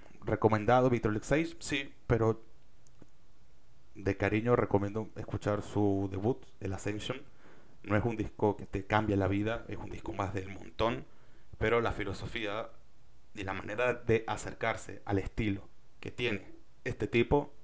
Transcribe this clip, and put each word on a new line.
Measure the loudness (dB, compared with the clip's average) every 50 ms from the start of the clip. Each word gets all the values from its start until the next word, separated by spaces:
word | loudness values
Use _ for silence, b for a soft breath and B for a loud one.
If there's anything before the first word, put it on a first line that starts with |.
| B B B B -2
¿recomendado | 0 2 6 6 6 6 6 6 6 8 8 8 6
Vitriolic | 4 4 4 2 2 2 2
Sage? | 2 2 2 2 0 -4 -6
Sí, | -4 -2 -2 -2 -4 -6 -10 -4 0
pero | 2 4 6 6 4 2 2 -2 -12 -12 -12 -12 -12 -12 -12 -12 -12 -12 -10 -10 -10 -10 -12 -12 -12 -12 -10 -10 -10 -12 -12 -12 -12 -12 -12 -12 -10 -8
de | -2 0 0 2
cariño | 2 2 2 2 4 4 4 4
recomiendo | 4 6 6 4 4 4 2 -2 -4 -4 -6 -6
escuchar | -8 -6 -4 -4 -2 0 2 0 0
su | 0 0 2 4 4 4 4 2 2 0
debut, | -2 0 2 2 0 0 -4 -14 -10 -6
el | -6 -4
Ascension. | -4 -4 -4 -4 -4 -4 -4 -4 -6 -6 -8 -12 b b b b b b b b b b
No | 0 2 2
es | 4 4
un | 2 2
disco | 0 -2 -4 0 2 2 2 2
que | 2 -2
te | -4 -4 -4 0
cambie | 4 4 4 4 4 4
la | 4 4
vida, | 4 4 2 2 0 -2 -2 -4 -6
es | -8
un | -6 -6 -6
disco | -8 -8 -6 -6
más | -4 -2 -2 -2
del | -2 -4 -4 -6
montón, | -8 -10 -10 -6 -2 0 2 2 0 -2 -6 -10 b b b b b b b b b 0
pero | 2 4 4 4
la | 4 2
filosofía | 0 -2 -2 -4 -4 -4 -4 -4 -4 -4 -4 -2 -2 -4 -4 -6 -8 -12 -12 -12 -12 -12 -12 -12 -12 -12 -12 -10 -8
y | -6
la | -4 -4
manera | -4 -4 -4 -4 0 2 2 2 2
de | 2 2 2 2 4 2 0
acercarse | -2 -2 -4 -6 -4 -2 0 0 0 -2 -4 -10 -10 -8 -2
al | 0 2 2
estilo | 2 0 0 0 2 2 0 -2 -4 -10 -12 -12 -12 -12 -10 -10
que | -10 -8
tiene | -4 -2 0 0 0 -2 -4 -8 -12 -12 -12 -14 -10 -6 -4
este | -4 -2 -2 0
tipo | 2 4 4 6 6 4 4 4 0 -6 -12